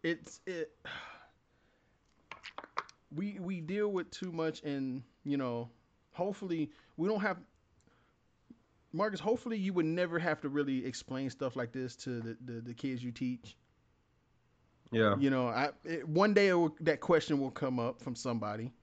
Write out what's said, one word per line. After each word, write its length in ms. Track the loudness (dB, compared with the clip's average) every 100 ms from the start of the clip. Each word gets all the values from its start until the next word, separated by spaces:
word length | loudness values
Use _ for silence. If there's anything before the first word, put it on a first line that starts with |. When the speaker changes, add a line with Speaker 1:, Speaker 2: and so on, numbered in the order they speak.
Speaker 1:
It's, 380 | 0 -2 -6 -14 -8
it, 260 | -6 -6 _ -12
<sighs> 2250 | -12 -12 -18 -20 _ _ _ _ _ _ _ _ _ _ -18 -14 -14 -8 -8 -8 _ _
we, 240 | -4 -4 -4
we 200 | -6 -4
deal 320 | -2 0 2
with 180 | 0 -2
too 200 | -8 -6
much, 320 | -2 -2 -2
and, 400 | -4 -2 -2 -4 -10 _ -2
you 100 | 0
know, 340 | 0 -2 -6 -12 _ _ _
hopefully 580 | -4 -4 -2 -4 -2 -2 -6 _ -2
we 140 | 0
don't 100 | 2
have, 180 | 0 -2 -8 _ _ _ _ _ _ _ _ _ _ -20 _ _ _
Marcus, 260 | -2 0 0
hopefully 380 | 0 0 0 -2
you 160 | 0
would 120 | 2 2
never 320 | 2 2 2
have 200 | 2 0
to 60 | 0
really 360 | 0 2 0 -2
explain 440 | -8 -6 -4 -4
stuff 280 | -2 -4 -2
like 160 | -4
this 240 | -4 -6 -6
to 240 | -6 -6
the, 160 | -6 -8 -8
the, 160 | -8
the 120 | -8
kids 300 | -6 -4 -4
you 80 | -6
teach. 460 | -4 -4 -4 -10 -20 _ _ _ _ _ _ _ _ _ _ _ _ _
Speaker 2:
Yeah. 240 | 4 6 6
Speaker 1:
You 120 | 4
know, 180 | 4 2
I, 220 | 2 -2 -4 -6
it, 220 | -6 0
one 260 | 4 6
day 160 | 8 6
it 40 |
will, 220 | 6 4 2
that 180 | 2 2
question 400 | 4 4 4 0
will 120 | 0
come 280 | -2 0 2
up 220 | 0 -2
from 120 | -8 -4
somebody. 580 | -2 -2 -2 -4 -6 -10